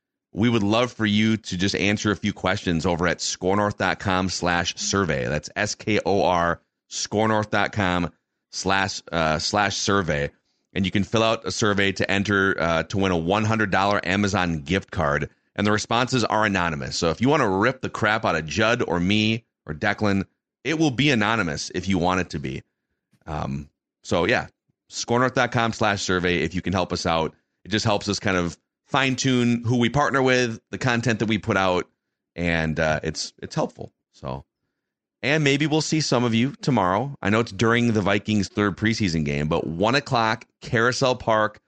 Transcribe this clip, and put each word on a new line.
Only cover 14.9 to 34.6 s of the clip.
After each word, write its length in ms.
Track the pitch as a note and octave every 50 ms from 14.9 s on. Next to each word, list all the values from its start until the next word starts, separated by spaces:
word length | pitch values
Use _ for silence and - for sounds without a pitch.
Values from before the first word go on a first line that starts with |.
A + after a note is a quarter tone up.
card. 380 | - - D#2+ C#2+ D2 D2 D2 - _ _ _ _ _
And 120 | - G2+
the 60 | G#2 G#2+
responses 520 | G#2 - - A#2 A#2 B2+ B2 - B2+ G#2
are 220 | - - G#2+ G#2+
anonymous. 500 | G#2+ G2 F#2 F2 E2+ D#2 C#2+ C2 C2 D2
So 140 | - E2+ E2
if 100 | D#2 -
you 80 | G#2+ C3
wanna 200 | D3 D#3+ C3 G#2
rip 340 | F#2 F#2+ G#2 B2 C3 - -
the 80 | G2
crap 340 | - - A2 G#2+ G#2+ A2+ A2
out 120 | G#2 F2
of 100 | D#2+ D#2
Judd 360 | D#2 C#2 G#2 A2 A2 A#2+ B2 B2
or 120 | - E2 F2
me 460 | F2 F#2 G#2 G#2+ G#2+ G#2+ A2+ A2+ - _ _ _ -
or 80 | - D#2
Declan, 500 | D2+ - G#2 G2+ - G#2+ G#2 G2 G2 F#2+ - _ _ _ _ _ _ -
it 140 | B2 D#3+ D#3
will 120 | D#3+ D3+
be 200 | B2+ G#2+ C3+ D3+
anonymous 600 | C#3 A2+ G#2 G#2 A2+ A2+ G2 E2 C#2+ - - - -
if 140 | F2 E2+ F#2
you 100 | G2 F2+
want 220 | D#2+ F2+ F#2 F#2
it 100 | F2 -
to 80 | - D#2
be. 240 | C#2 C2+ C2+ - - _ _ _ _ _ _ _ _ _ _ _ _
Um, 420 | - D#2 D2+ D2+ C2+ C2+ C#2 D2+ - _ _ _ _ _ _ -
so 220 | - G2+ F2 E2+
yeah, 220 | F#2+ A#2+ G2+ - - _ _ _ _ _ _ _ _
score 300 | - - - - A#2 A#2+
north 160 | B2+ B2+ B2
dot 180 | C3+ B2 A#2 -
com 220 | B2 A2+ A2+ A2
slash 260 | - A#2 G#2+ G2+ G2
survey, 380 | - - F#2+ F2+ E2+ F2+ F2+ E2+
if 160 | C#2 E2+ F2
you 80 | F2+ -
can 100 | F2+ F2+
help 180 | F#2+ F2+ -
us 140 | - F2+ -
out. 300 | F2+ E2 E2 D#2+ D2+ - _ _ _ _ _ -
It 20 | F#2
just 160 | G2 G#2+ G#2
helps 240 | A2+ G#2 G#2 - G#2
us 100 | G2 -
kind 200 | - G#2+ F#2+ F2+
of 180 | F2 F2 E2 - _ _ _ _ _
fine 300 | _ - C#3 C3+ C3 B2+
tune 460 | B2+ - C3+ B2+ B2 A#2+ A#2+ A#2+ A#2 A#2+
who 140 | A2 B2+ A#2+
we 100 | A#2+ A2+
partner 340 | A#2+ C#3+ D3 - A#2 C3+ C3
with, 380 | C3 B2+ B2+ B2+ A#2+ A2+ - _ _
the 60 | -
content 440 | G2 - C3 A#2+ A#2 A#2 B2 A2+ G2+
that 60 | A#2
we 120 | G#2+ A2 G2
put 180 | - A2 G#2+
out, 320 | F#2+ F#2+ F#2+ F2+ F2+ - - _ _ _ _ _ _ _ _ -
and, 420 | - F2 F2 E2+ E2 D#2+ D#2+ D#2 D#2+
uh, 220 | D#2+ D#2 D#2 D2 -
it's, 300 | D#2+ D#2 - - - - _
it's 160 | - F#2 -
helpful. 360 | D#3+ D3+ - - - - - _ _ _ _ _
So, 320 | _ - C2+ C2 C#2 C#2+ _ _ _